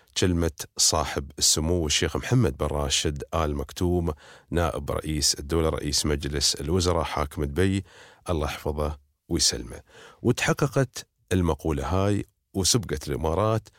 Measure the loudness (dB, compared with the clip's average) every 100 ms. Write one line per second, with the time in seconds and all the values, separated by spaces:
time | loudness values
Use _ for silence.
0 | _ 0 2 4 2 -2 -8 0 2 2
1 | 0 -2 -6 -2 0 2 2 0 2 0
2 | 0 -2 2 2 2 0 -2 -2 0 0
3 | 0 -4 -4 -2 0 -2 -6 -2 0 2
4 | 0 -4 -10 -20 -4 0 0 -2 -4 -4
5 | -2 0 0 -2 0 2 2 0 -2 -2
6 | 0 -2 -2 -2 0 -2 0 2 2 2
7 | 0 -2 -4 -2 -2 0 2 0 -4 -14
8 | -20 -12 -4 -2 -2 -4 -4 -2 -2 -4
9 | _ _ -4 0 0 -2 -8 -14 -18 -20
10 | -20 -4 0 2 0 0 0 2 0 -4
11 | -16 _ -2 2 4 2 0 0 0 2
12 | 2 0 -4 _ _ -2 2 2 0 -6
13 | -4 -2 0 2 2 0 -4